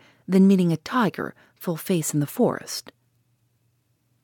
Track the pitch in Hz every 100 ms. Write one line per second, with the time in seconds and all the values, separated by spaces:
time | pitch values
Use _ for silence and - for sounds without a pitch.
0 | _ _ - 185 190 196 175 160 - 254
1 | 202 - 71 - _ _ - 160 - 180
2 | 151 151 143 - 202 - - - - -
3 | _ _ _ _ _ _ _ _ _ _
4 | _ _